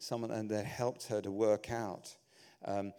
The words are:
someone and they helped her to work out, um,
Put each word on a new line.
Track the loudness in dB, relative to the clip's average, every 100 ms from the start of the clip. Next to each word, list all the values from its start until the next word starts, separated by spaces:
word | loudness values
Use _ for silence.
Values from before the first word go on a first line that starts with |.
someone | -6 -4 -2
and | -2 0
they | 0
helped | 0 0 0 -2 -2
her | 0
to | 0
work | 4 6 6 2
out, | -2 -2 -6 -12 -18 _ -20 -20 -10
um, | -2 -2 -2